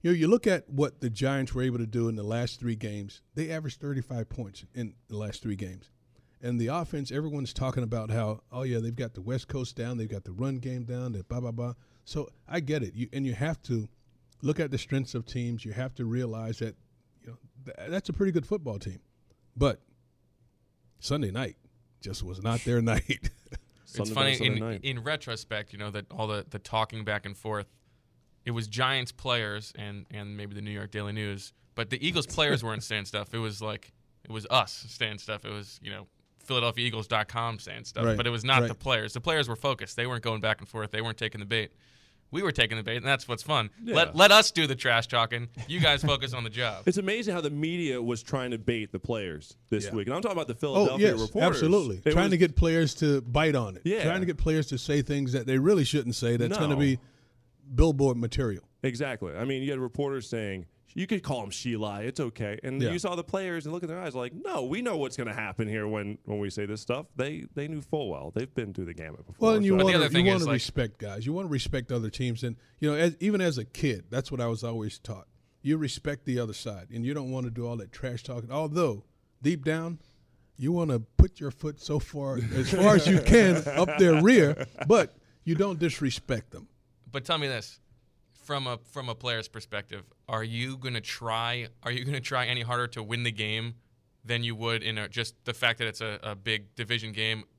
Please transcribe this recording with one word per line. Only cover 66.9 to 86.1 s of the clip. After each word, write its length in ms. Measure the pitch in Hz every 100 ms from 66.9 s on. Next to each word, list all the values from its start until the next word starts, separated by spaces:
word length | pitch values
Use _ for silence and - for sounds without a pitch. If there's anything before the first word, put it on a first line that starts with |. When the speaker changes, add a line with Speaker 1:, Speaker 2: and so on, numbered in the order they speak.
| 123 165 -
Speaker 3:
They, 280 | 135 156 64
they 140 | - 147
knew 120 | 156
full 300 | 143 156 117
well. 220 | 71 71
They've 180 | 107 131
been 220 | - 107
through 120 | 92 87
the 80 |
gamut 300 | 82 80 76 -
before. 220 | - 220
Speaker 1:
Well, 80 | 220
and 80 |
you 80 | 202
Speaker 3:
So 40 | 185
Speaker 2:
But 20 |
the 60 | 190
Speaker 1:
wanna, 40 | 180
Speaker 2:
other 100 | 151
thing 160 | 170 185
Speaker 1:
you 60 |
Speaker 2:
is, 80 | 190
Speaker 1:
wanna 60 | 156
Speaker 2:
like 40 |
Speaker 1:
respect 440 | 117 - - 117 -
guys. 260 | 104 101
You 80 | 117
wanna 160 | 170 190
respect 440 | 139 - 139 123
other 180 | 123 110
teams. 320 | - 127 113
And, 140 | 123 113 _ _
you 100 | 151
know, 60 | 147
as, 200 | 175 -
even 200 | 196 208
as 160 | 180 127
a 80 |
kid, 400 | 107 - 143 101 85
that's 200 | 123 131
what 80 | 127
I 80 | 117
was 160 | 113
always 340 | 120 117 107 -
taught. 300 | - 98 - _ _ _
You 160 | 135 156
respect 460 | 147 - 151 143 -
the 140 | 123
other 120 | 113
side, 340 | 104 120 98 90
and 140 | 117 120
you 80 |
don't 160 | 147 131
wanna 200 | 131 127
do 160 | 113 120
all 100 | 117
that 160 | 98
trash 320 | - 131 120
talking. 260 | - 120 113
Although, 540 | 139 156 156 160 101 - _ _ _
deep 240 | 135 170
down, 360 | 143 160 165 165 _ _ _ _ _ -
you 140 | 127
wanna 260 | 175 160 123
put 400 | 110 - 185 -
your 120 | 143
foot 280 | 123 151 143
so 200 | - 147
far, 380 | - 147 139 127 113
as 160 | 131 127
far 240 | 185 202 202
as 100 | 165
you 140 | 185
can 360 | 139 233 196 160
Speaker 3:
<laughs> 100 | 151
Speaker 1:
up 280 | 143 180 151
their 220 | 180 156
rear, 460 | 190 254 143 147 131 - 139
but 260 | 220 156 - _ _
you 100 | -
don't 240 | 160 196 170
disrespect 720 | 165 - 139